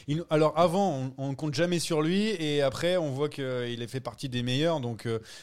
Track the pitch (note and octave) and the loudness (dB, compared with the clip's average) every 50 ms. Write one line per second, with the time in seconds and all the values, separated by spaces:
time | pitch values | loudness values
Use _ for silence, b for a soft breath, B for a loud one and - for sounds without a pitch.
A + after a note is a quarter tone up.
0 | B - D3 E3 E3+ - D#3+ D3+ D#3 D3+ D3+ D#3 F3 F3 E3 G3 G3+ F#3 D3 C3 | B -4 -4 -4 0 2 4 4 4 4 6 4 4 4 4 2 2 2 0 -2
1 | B2+ C3 C3 - C3+ C#3 C3+ B2 D#3 D3+ C#3+ D#3 E3+ F3 F3 E3 - - E3+ D3+ | -4 -6 -6 -6 -6 -6 -4 -4 -4 -2 0 0 2 2 2 0 0 0 0 2
2 | D#3 D#3+ F#3 G3 G#3 A3 G#3+ E3 D#3+ D3+ D3 C#3+ C#3 C3+ A#2 - E3+ F3 F#3 F#3 | 2 2 2 2 2 0 0 -2 -2 0 2 2 2 2 2 0 0 2 2 2
3 | E3 C#3+ B2+ C3+ D3+ D3 - C#3+ C3+ C3 B2+ B2 A#2+ A#2+ A#2+ A#2 A#2+ G#2+ - C3 | 0 0 0 -2 -2 -2 -2 -4 -4 -4 -2 -2 -4 -4 -4 -6 -8 -6 -6 -6
4 | - B2 A2+ - - C3 B2 B2 A#2+ B2+ B2+ C#3 D#3 E3+ E3 D3 B2 A#2+ A2+ - | -6 -6 -8 -8 -8 -4 -4 -2 0 0 0 2 2 2 0 0 -2 -4 -6 -6
5 | - A#2 A2+ A2 B B B B | -4 -4 -4 -4 B B B B